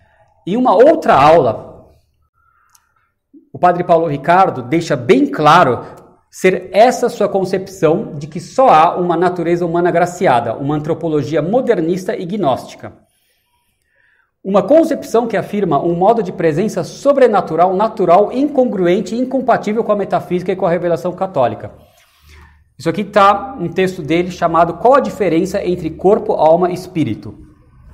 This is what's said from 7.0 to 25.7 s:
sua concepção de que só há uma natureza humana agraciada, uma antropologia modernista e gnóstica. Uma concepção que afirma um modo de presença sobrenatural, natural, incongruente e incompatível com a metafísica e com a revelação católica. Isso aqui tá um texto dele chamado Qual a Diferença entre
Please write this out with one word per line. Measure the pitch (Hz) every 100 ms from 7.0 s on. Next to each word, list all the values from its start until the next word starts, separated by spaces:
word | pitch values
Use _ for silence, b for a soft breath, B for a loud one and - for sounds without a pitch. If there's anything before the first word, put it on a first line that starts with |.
| 240
sua | - 202
concepção | 196 180 190 - - 156 180 233 -
de | -
que | 180
só | - - 262
há | 156 165 -
uma | 175 165
natureza | 180 180 165 175 175
humana | 170 175
agraciada, | 170 175 175 180 120 113 113
uma | 139 151
antropologia | 151 160 165 151 123 151
modernista | 160 247 247 196 160 185 185 214
e | 175
gnóstica. | 208 151 117 - - 110 - _ _ _ _ _ _ _ _ _ _ _ _ _ _
Uma | 190 196
concepção | 190 311 320 277 - 226 240
que | 190
afirma | - 208 175 175
um | 170 170
modo | 190 233
de | 185
presença | - 165 151 214 190
sobrenatural, | 151 - 277 277 247 202 185 156 185 190
natural, | 220 - 170 180 208
incongruente | 247 294 269 247 202 175 196 208 226
e |
incompatível | 254 269 233 202 202 220
com | 214
a | 208
metafísica | 190 175 170 180 180
e | 190
com | 190
a |
revelação | 175 170 165 175
católica. | - 190 139 120 107 104 - b b b b b b b b _ -
Isso | 165
aqui | 165 208
tá | 208 196 208 - -
um | 170
texto | 190 185 185
dele | 143 165 180
chamado | - 175 165 170 165
Qual | 233 277
a |
Diferença | 214 - 190 160 185 202
entre | 180